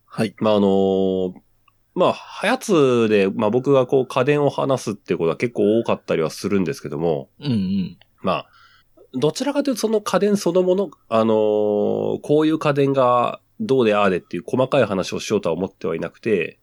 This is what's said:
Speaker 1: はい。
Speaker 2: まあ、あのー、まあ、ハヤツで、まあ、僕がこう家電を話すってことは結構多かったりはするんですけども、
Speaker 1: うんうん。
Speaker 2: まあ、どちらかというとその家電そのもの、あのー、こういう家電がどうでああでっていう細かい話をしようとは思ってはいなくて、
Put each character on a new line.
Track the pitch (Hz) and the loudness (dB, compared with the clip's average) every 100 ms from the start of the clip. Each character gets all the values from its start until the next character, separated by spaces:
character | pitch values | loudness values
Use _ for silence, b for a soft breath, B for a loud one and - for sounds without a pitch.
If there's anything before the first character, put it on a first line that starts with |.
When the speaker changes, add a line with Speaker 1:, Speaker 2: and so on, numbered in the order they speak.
| _ | _
Speaker 1:
は | - | -4
い。 | 110 - | -4 -2
Speaker 2:
ま | 110 | 2
あ、 | 107 | 4
あ | |
の | 101 | 4
ー、 | 98 95 95 95 92 92 90 _ _ _ _ _ | 4 2 2 0 0 -4 -8 _ _ _ _ _
ま | - 156 | 0 0
あ、 | |
ハ | - - - 190 | 0 -8 -6 -2
ヤ | 247 | -2
ツ | - 175 135 120 113 | 0 2 4 4 4
で、 | 104 95 | 4 2
ま | 117 107 | 0 0
あ、 | |
僕 | 123 135 | 0 2
が | 139 127 | 2 2
こ | 135 | 0
う | 127 | 0
家 | 135 | 0
電 | 131 147 | 0 2
を | 143 | 0
話 | - 139 127 | 0 -2 -2
す | - | -4
っ | |
て | 98 - 85 | -8 -4 -2
こ | 82 | -2
と | |
は | 78 | -2
結 | 120 | -4
構 | - 101 113 | 0 2 2
多 | |
か | 113 | 0
っ | 101 | -4
た | - 85 | -2 -2
り | |
は | 78 | -2
す | - 98 | -4 -2
る | 98 | -2
ん | |
で | 82 | -2
す | 69 | -6
け | - | -8
ど | 73 | -4
も、 | 85 73 67 - | -2 -4 -6 -10
Speaker 1:
う | 143 | -2
ん | |
う | 113 | -2
ん。 | 92 98 87 - _ _ | 0 -2 -4 -10 _ _
Speaker 2:
ま | - | -4
あ、 | 127 - b b b b _ _ | -4 -6 b b b b _ _
ど | 254 151 | -4 -2
ち | - 254 | -2 -4
ら | |
か | 285 | -2
と | 285 | -2
い | |
う | 240 | -2
と | |
そ | 214 | -2
の | 214 | -2
家 | - 185 | -2 -2
電 | 202 202 | 0 0
そ | 175 | 0
の | 180 | 0
も | 180 185 | 2 0
の、 | 185 - - | -2 -8 -4
あ | 113 | 0
の | 113 | 2
ー、 | 110 107 107 104 104 104 104 107 107 | 2 2 2 2 0 0 -2 -2 -4
こ | - 147 | 0 2
う | 156 | 2
い | |
う | 156 | 0
家 | 151 | 0
電 | 143 139 | 0 2
が | 135 123 123 120 - _ - | 2 2 2 0 -4 _ -8
ど | 107 135 | 0 2
う | 113 | 4
で | 104 | 4
あ | |
あ | 101 | 2
で | 90 | 0
っ | |
て | - 87 | -4 -10
い | |
う | - | -4
細 | 117 131 | -2 0
か | 143 | 2
い | 107 | 0
話 | 95 87 | -2 -4
を | 92 | -6
し | - | -2
よ | 104 | -2
う | |
と | 87 | -2
は | 82 | -4
思 | 95 | -6
っ | |
て | - - | -6 -6
は | 85 | -6
い | |
な | 82 | -6
く | - | -6
て、 | 117 98 80 - | -2 -2 -2 -10